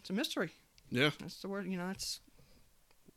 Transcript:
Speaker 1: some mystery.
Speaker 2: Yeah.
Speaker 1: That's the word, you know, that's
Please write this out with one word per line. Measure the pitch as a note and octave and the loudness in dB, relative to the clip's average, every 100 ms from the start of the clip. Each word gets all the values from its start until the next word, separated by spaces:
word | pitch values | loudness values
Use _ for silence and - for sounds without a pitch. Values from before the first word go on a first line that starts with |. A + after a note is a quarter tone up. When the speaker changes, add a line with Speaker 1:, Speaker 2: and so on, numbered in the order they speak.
Speaker 1:
some | - F#3+ | -2 0
mystery. | D#4 - E3+ - - - - | 2 0 -2 -4 -20 -20 -2
Speaker 2:
Yeah. | A#2+ D3 - | 4 4 4
Speaker 1:
That's | D#3+ - | -4 -8
the | F#3+ | -6
word, | G3 F#3+ | -4 -2
you | F#3 | -2
know, | F3+ | -2
that's | F#3+ - - - - - - - - - - - | -2 -4 -6 -10 -20 -20 -20 -20 -20 -20 -20 -20